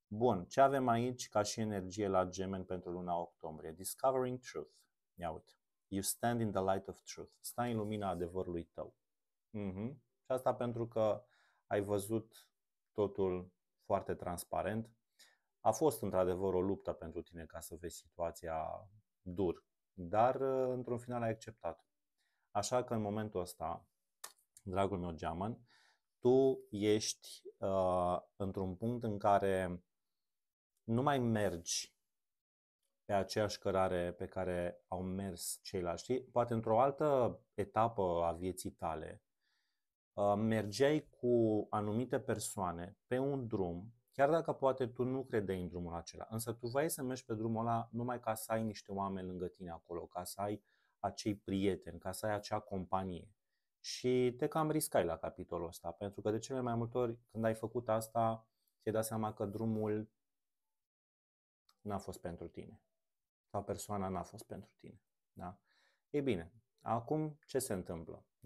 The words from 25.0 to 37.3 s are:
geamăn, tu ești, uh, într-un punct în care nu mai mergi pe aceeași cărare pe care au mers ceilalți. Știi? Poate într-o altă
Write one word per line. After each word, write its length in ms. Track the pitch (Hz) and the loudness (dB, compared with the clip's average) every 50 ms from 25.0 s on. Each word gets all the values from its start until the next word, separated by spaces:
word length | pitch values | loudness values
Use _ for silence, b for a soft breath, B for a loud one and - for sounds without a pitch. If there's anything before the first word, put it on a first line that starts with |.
| 90 87 | -4 -6
geamăn, 460 | 82 80 87 80 80 87 98 113 131 - b b b b b b b b b _ _ _ | -6 -4 -4 -4 -2 -2 -4 -4 -6 -8 b b b b b b b b b _ _ _
tu 480 | - 123 131 131 135 131 131 - - - | 4 6 8 8 8 6 4 2 -4 -8
ești, 720 | 107 98 104 107 107 110 - - - - - - - - - - - | -4 2 4 4 4 4 4 -2 -6 -6 -10 -16 -16 -16 -16 -16 -8
uh, 640 | - - 98 95 95 92 90 90 90 90 87 90 - - _ _ | -2 0 2 4 4 4 4 4 4 4 2 2 0 -4 _ _
într-un 400 | - 101 95 92 98 95 92 87 | -4 -4 -2 0 -2 -2 -2 -2
punct 280 | - 117 117 123 120 120 | -2 -2 -2 -2 -2 -2
în 140 | 110 104 | -4 -2
care 640 | 98 107 104 101 95 98 98 95 92 92 90 90 90 _ _ _ _ _ _ _ _ _ _ _ _ _ _ _ _ _ _ _ _ - | 2 6 6 6 8 6 4 2 2 2 0 -2 -6 _ _ _ _ _ _ _ _ _ _ _ _ _ _ _ _ _ _ _ _ -4
nu 180 | 113 113 120 | 0 0 2
mai 180 | 139 147 143 131 | 4 4 4 4
mergi 760 | 120 117 113 107 104 95 87 85 85 - - - - - _ _ _ _ _ _ _ _ _ _ _ _ _ _ _ _ _ _ _ _ _ _ - | 4 2 4 4 2 2 0 -2 -4 -4 -4 -4 -4 -8 _ _ _ _ _ _ _ _ _ _ _ _ _ _ _ _ _ _ _ _ _ _ -4
pe 80 | - 101 | 2 2
aceeași 460 | 98 95 - - 107 107 101 - - | 2 2 2 2 2 2 2 0 -2
cărare 520 | - 101 92 95 92 92 92 87 87 90 | 0 2 4 4 4 4 4 2 0 0
pe 140 | 87 - 95 | -2 -6 -8
care 580 | 92 - 95 90 90 90 87 87 87 - - _ | -6 -4 -4 -2 -2 0 0 -2 -2 -4 -8 _
au 140 | - 92 90 | -8 -6 -4
mers 580 | 92 92 92 95 98 98 85 - - - - - | -4 -4 -4 -4 -4 -6 -8 -6 -8 -8 -8 -8
ceilalți. 420 | - - - 95 87 87 85 - - | -10 -6 -4 -2 -2 -2 -4 -4 -2
Știi? 200 | - 127 127 127 | -2 -2 -2 -2
Poate 300 | - - 120 120 117 117 | 0 0 0 2 2 0
într-o 280 | 113 107 113 110 117 | -2 2 4 4 6
altă 580 | 131 143 139 - 156 151 139 127 120 98 | 6 4 2 2 2 4 4 4 4 2